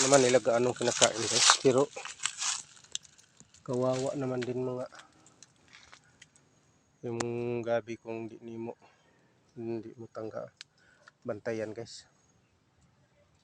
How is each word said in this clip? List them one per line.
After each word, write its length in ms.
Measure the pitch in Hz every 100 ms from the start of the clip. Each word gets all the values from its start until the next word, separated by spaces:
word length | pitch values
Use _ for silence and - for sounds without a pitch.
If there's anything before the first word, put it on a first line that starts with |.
naman 180 | 135 139 123
nila 160 | 127
gaanong 320 | 123 117 123 117
kinakain 480 | 120 - - 110
guys, 320 | 113 117 - -
pero 240 | 139 127 143 - - - - - - - - - - - - _ _ - - -
kawawa 480 | - 123 127 131 135 143
naman 240 | 131 127
din 160 | 123 123
mga 320 | 127 127 127 - - _ - _ - _ _ - - - _ - - _ _ _ _ _ _ _
yung 160 | 123 117 120 120 120 120
gabi 400 | 117 117 110 113
kung 320 | 113 113 113
di 80 | 113
nimo, 400 | 117 113 117 - - _ _ _ _ _ _ 123
hindi 320 | 113 113 107 -
mo 80 | 113
tangga 400 | - 110 - - - - _ _ _ - -
bantayan 560 | 120 107 117 110 107 107
guys. 320 | 113 - - _ _ _ _ _ _ _ _ _ _ _ _ _